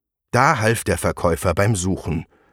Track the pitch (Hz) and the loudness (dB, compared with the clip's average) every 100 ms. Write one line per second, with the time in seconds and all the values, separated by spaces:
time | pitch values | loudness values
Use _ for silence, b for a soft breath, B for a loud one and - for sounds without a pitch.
0 | _ _ _ 120 139 139 110 117 - 90 | _ _ _ 2 2 2 2 0 -2 -2
1 | 92 78 87 85 92 85 104 107 92 90 | -2 0 0 0 -2 0 0 0 0 -4
2 | - 80 - _ _ | -4 -6 -6 _ _